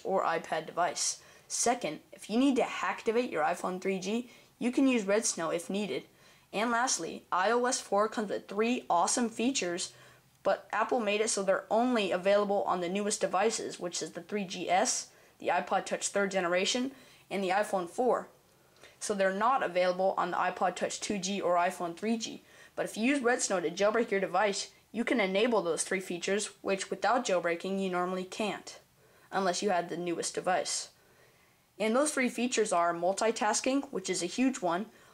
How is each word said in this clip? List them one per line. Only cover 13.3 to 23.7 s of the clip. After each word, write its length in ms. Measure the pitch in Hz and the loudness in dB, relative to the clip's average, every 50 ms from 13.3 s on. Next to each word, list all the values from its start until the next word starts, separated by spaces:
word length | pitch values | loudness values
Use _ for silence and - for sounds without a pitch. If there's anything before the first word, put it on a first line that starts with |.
| 175 180 208 226 220 - - 123 160 | 2 2 2 2 0 -2 -6 -6 -8
which 240 | - 180 175 170 - | -6 -8 -6 -6 -6
is 100 | 160 160 | -8 -8
the 100 | - 175 | -10 -12
three 240 | 170 - 202 208 196 | -10 -6 -4 -4 -4
G 240 | 175 190 180 165 - | -4 -6 -6 -2 2
S, 380 | 175 190 233 240 - - - - - - - - _ - | 2 2 2 2 0 -4 -6 -10 -18 -20 -20 -20 _ -6
the 80 | - | -2
iPod 380 | 123 165 180 185 - 214 185 - | 0 0 0 0 0 -2 -2 -2
Touch 220 | - 196 165 - | -2 -6 -4 -4
third 240 | - - 202 202 190 | -2 0 0 0 0
generation, 600 | 190 190 175 170 175 185 196 190 - 247 247 269 - - - - - - - - | 0 0 0 2 2 2 2 0 0 0 -2 -4 -6 -12 -20 -20 -20 -20 -12 -8
and 140 | - 196 196 | -4 -2 0
the 60 | 175 | 0
iPhone 400 | 185 208 208 208 - 190 175 170 | 2 0 0 0 -2 -2 -4 -4
four. 400 | - - 254 240 185 - 185 - - - _ _ _ _ _ _ _ - - - - - | -4 0 2 2 2 0 -2 -6 -18 -20 _ _ _ _ _ _ _ -20 -20 -20 -16 -10
So 140 | - - 208 | -4 -4 0
they're 200 | 196 190 190 190 | 2 2 2 2
not 300 | 196 214 240 269 262 - | 2 2 2 2 2 0
available 500 | 175 175 180 180 185 180 180 185 190 - | 0 2 2 2 2 2 2 2 2 2
on 140 | - 175 180 | 2 0 0
the 60 | 175 | 0
iPod 380 | - 175 185 185 - 202 180 180 | 0 0 0 0 0 0 -2 0
Touch 260 | - - 233 - - | -2 -4 -4 -4 -6
two 160 | - - 214 | -6 -4 -4
G 240 | 202 175 185 202 190 | -2 -2 -2 -2 0
or 140 | - 170 180 | 0 2 2
iPhone 420 | 175 175 185 185 - 180 170 170 | 2 2 0 0 -4 -6 -6 -6
three 200 | - 202 220 233 | -4 -2 -2 -2
G. 240 | 233 220 - - - - - - - - - - | -2 -4 -8 -10 -12 -18 -20 -20 -20 -20 -12 -6
But 100 | - 160 | -6 -6
if 100 | 180 - | -4 -2
you 80 | 202 220 | 0 2
use 160 | 254 294 285 | 2 2 2
Redsn0w 440 | 233 233 254 254 - - 202 180 - | 2 2 2 2 0 0 0 0 0
to 200 | 156 | -2